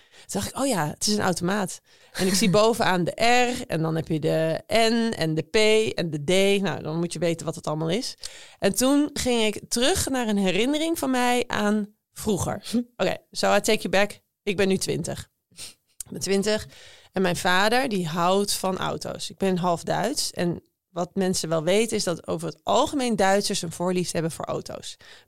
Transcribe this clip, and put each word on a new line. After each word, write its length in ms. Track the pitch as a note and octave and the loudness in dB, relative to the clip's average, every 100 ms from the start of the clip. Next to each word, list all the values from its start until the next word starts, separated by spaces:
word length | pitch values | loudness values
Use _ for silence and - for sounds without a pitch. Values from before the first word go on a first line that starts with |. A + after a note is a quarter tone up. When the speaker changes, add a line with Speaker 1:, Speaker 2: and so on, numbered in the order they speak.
| _ - - | _ -20 -8
Speaker 1:
Toen 140 | - | -6
dacht 80 | G3+ | -6
ik, 100 | - | -4
"Oh 80 | C#4 | -2
ja, 200 | G#3 D3+ | 0 -2
het 180 | - - | -2 -2
is 60 | |
een 60 | G#3 | 0
automaat." 600 | - E3 E3+ G#3 F#3 - _ _ _ | 0 0 -2 -2 -4 -8 _ _ _
En 140 | - F#3 | -2 0
ik 80 | |
zie 160 | F#3 G3 F#3+ | 2 4 6
Speaker 2:
<laughs> 40 | |
Speaker 1:
bovenaan 440 | A3 A3+ F#3 F3+ | 4 4 2 2
de 60 | E3 | 0
R 560 | - A3+ B3 A#3+ B3 A#3+ | 2 4 4 2 -2 -4
en 160 | E3 | -2
dan 140 | D#3+ D#3+ | -2 -2
heb 120 | D#3+ | -2
je 100 | D#3+ | -2
de 420 | D3+ D#3+ D#3+ D#3+ - | 0 0 0 -2 0
N 460 | A3 A3+ A#3 A3+ - | 2 4 2 0 -2
en 180 | D#3+ | -2
de 80 | D#3 | -2
P 140 | D#3 A3+ G#3+ A3 A3 - | 0 4 4 4 2 -2
en 120 | E3+ | -4
de 140 | D3+ C#3+ F#3 G3 G3+ | -4 2 4 4 4
D. 40 | |
Nou, 200 | G3 C3 | 0 -4
dan 160 | - D#3+ | -4 -4
moet 140 | E3+ | -4
je 60 | D#3+ | -2
weten 280 | E3+ E3 D3+ | -2 -2 -4
wat 80 | |
het 120 | - - | -6 -4
allemaal 240 | D#3 D#3+ | -4 -2
is. 260 | F#3 C4+ - - - - - | -2 -4 -10 -16 -18 -20 -2
En 160 | G3 | 0
toen 360 | G3 B3+ C#4+ D4 | 2 4 4 2
ging 300 | - B3 A#3+ | -2 0 2
ik 180 | G#3+ G3+ - | 0 -2 -4
terug 400 | - B3+ F#4+ - | 0 2 2 0
naar 200 | C4 A#3 | -2 0
een 100 | G3+ | 2
herinnering 600 | F#3+ F3+ A#3+ D4 D#4+ E4 | 2 2 0 0 -2 -2
van 120 | C#4 | 0
mij 340 | B3+ B3 B3 B3 | 2 2 2 0
aan 480 | - G#3 G#3+ G#3 _ _ | -2 0 0 -2 _ _
vroeger. 500 | - - F#3+ - - - A3+ | -10 -2 -2 -2 -6 -4 -4
Speaker 2:
<laughs> 160 | A#3+ - | -4 -4
Speaker 1:
Oké, 200 | F#3 - _ | -2 -2 _
so 240 | - G3 | -2 2
I 60 | G3 | 2
take 180 | G3+ G#3+ | 2 0
you 100 | F#3+ | 2
back. 300 | F#3 G3+ - _ _ | 2 0 -2 _ _
Ik 140 | - F#3 | -6 0
ben 120 | F#3+ | 2
nu 80 | F#3+ | 2
twintig. 520 | - C#3+ - - - _ _ - - - _ - | 0 -4 -4 -8 -12 _ _ -20 -20 -20 _ -18
Ik 60 | - | -14
ben 100 | F#3+ | -8
twintig 460 | F3+ G3 G3+ G#3+ - - - - - | -2 0 2 -2 -4 -18 -20 -20 -8
en 100 | - | -2
mijn 140 | F#3 E3+ | 0 0
vader, 520 | F#3+ F3+ G#3 A#3+ C4+ | 2 4 4 2 0
die 180 | G3+ F3 | -2 -2
houdt 460 | E3+ E3+ G3 G3+ | 0 2 2 0
van 240 | - F#3+ F#3+ | -2 -2 -2
auto's. 520 | D3+ D3+ - - - | -4 -6 -8 -10 -10
Ik 60 | - | -4
ben 180 | F#3+ F#3 | 0 0
half 260 | F3+ E3+ | 0 0
Duits 480 | - D#3 F#3+ C#4+ - | 0 -2 -2 -4 -4
en 320 | - F3 E3 _ _ _ | -2 -4 -4 _ _ _
wat 240 | - F3 | -8 -6
mensen 340 | - F#3 F#3 D#3+ | -2 0 0 -2
wel 140 | E3 | -2
weten 340 | D#3 G3+ A3+ A3+ | 2 2 2 0
is 80 | |
dat 220 | F#3 D#3+ - | -2 -4 -4
over 220 | F3 D#3+ | -6 -6
het 120 | - | -8
algemeen 540 | - G3+ D4 D4 B3 G#3+ | 0 2 2 0 -2 2
Duitsers 460 | F#3+ G3 G3+ G3+ | 4 4 2 -2
een 100 | E3+ | -6
voorliefde 400 | - F3 F3+ F3 | -4 -2 -2 -2
hebben 180 | - D#3+ | -2 -4
voor 140 | - | -6
auto's. 520 | - D#3 - - - - - - | -6 -6 -8 -12 -14 -16 -20 -20